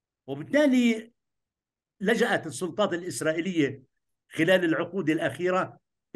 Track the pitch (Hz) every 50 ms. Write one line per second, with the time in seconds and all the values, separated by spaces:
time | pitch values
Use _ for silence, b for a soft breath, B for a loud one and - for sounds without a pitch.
0 | _ _ _ _ _ 127 139 143 147 - - 294 302 285 254 254 240 233 226 226
1 | - - _ _ _ _ _ _ _ _ _ _ _ _ _ _ _ _ _ -
2 | 196 196 240 202 240 202 196 - - 160 123 - 185 170 147 - 208 185 175 170
3 | 175 180 127 - 156 160 160 175 165 190 180 165 143 127 117 - - _ _ _
4 | _ _ _ _ _ _ - - 160 175 185 185 180 165 143 143 165 - - 196
5 | 160 147 156 160 165 143 123 - 180 180 180 190 165 120 - - _ _ _ _
6 | _ _ -